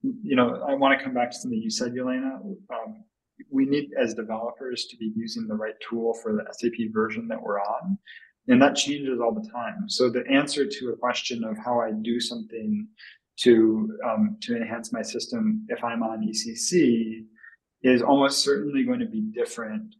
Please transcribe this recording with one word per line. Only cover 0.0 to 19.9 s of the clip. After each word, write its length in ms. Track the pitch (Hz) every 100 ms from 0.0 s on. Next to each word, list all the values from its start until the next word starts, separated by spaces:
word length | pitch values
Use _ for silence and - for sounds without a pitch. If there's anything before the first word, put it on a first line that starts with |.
you 340 | 269 - - 127
know, 260 | 120 - 143
I 60 |
wanna 280 | 139 135 135
come 120 | 135
back 160 | 123 120
to 80 | -
something 200 | 127 113
you 120 | 113
said, 220 | - 123
Yelena. 420 | 123 127 131 135 131 101 95 -
Um, 340 | 117 110 110 - _ _ _ -
we 140 | 135
need, 260 | 135 143 143 143
as 140 | 117
developers, 760 | 107 110 110 117 117 131 120 -
to 60 | 120
be 140 | 110 110
using 300 | 113 117 110
the 80 |
right 200 | 107 107 - -
tool 240 | 117 113 113
for 120 | 113
the 100 | 107 -
S 160 | -
A 60 | 120
P 180 | 117 110
version 340 | 110 110 110 117
that 140 | 113
we're 180 | 104 101
on. 360 | 101 117 180 196 - - - _ -
And 120 | 127
that 160 | 139 -
changes 440 | 139 143 135 120
all 120 | 117
the 160 | 110 107
time. 380 | 123 113 98 -
So 220 | - 127
the 140 | 120 139
answer 360 | 139 143 147 127
to 220 | - 123
a 60 | 110
question 460 | 123 120 - 120
of 120 | 110 107
how 240 | 123 120
I 120 | 110
do 280 | 107 110 117
something 680 | 117 117 110 113 107 104 110 _ - - _ -
to, 500 | 127 113 110 110 107 - 123
um, 300 | 107 104 -
to 140 | - 117
enhance 360 | 113 117 117
my 100 | 117
system 640 | 110 120 - 117 110 107 -
if 140 | 120
I'm 200 | 120 117
on 220 | 113 110
E 80 | 107
C 220 | 110 117
C 680 | 113 - 180 135 117 113 110 - _ - _ _ _
is 180 | 131 127
almost 400 | 117 139 135 -
certainly 420 | 143 143 147 135
going 140 | 123 123
to 80 | 113
be 140 | 110
different 720 | 107 113 117 - 110 107 107